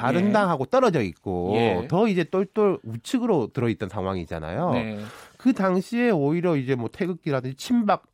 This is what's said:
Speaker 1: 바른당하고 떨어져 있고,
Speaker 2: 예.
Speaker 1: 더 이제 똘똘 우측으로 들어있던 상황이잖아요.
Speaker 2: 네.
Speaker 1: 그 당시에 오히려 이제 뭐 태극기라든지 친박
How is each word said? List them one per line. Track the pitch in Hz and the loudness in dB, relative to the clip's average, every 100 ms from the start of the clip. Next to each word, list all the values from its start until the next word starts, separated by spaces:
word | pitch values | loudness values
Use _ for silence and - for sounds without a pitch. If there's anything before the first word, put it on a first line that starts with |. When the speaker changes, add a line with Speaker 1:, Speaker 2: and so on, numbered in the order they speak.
Speaker 1:
바른당하고 | 120 165 202 208 190 147 - | 0 2 2 2 2 0 0
떨어져 | 262 247 160 | 2 4 2
있고, | 95 - 101 90 90 | 0 -4 -4 -2 0
Speaker 2:
예. | 107 117 90 120 | 2 2 2 0
Speaker 1:
더 | 175 226 | 2 2
이제 | 180 | 2
똘똘 | 165 185 202 214 202 170 | 0 -2 -2 0 0 0
우측으로 | 113 113 - 254 233 170 101 | -6 -12 -4 -2 0 0 0
들어있던 | - 120 104 98 | -2 -2 -2 -6
상황이잖아요. | 104 95 92 82 82 78 107 175 | -4 -4 -4 -6 -8 -6 -4 -2
Speaker 2:
네. | 123 110 104 110 - - - | -2 -4 -8 -14 -18 -20 -2
Speaker 1:
그 | 254 | 0
당시에 | 208 190 185 - 233 240 | 2 2 0 -2 0 2
오히려 | 170 143 170 175 147 | 2 2 0 0 0
이제 | 127 | 0
뭐 | 123 113 | -2 -4
태극기라든지 | - 180 170 156 135 131 139 | -4 -6 -4 -4 -4 -4 -8
친박 | - 240 202 175 _ | 0 2 2 0 _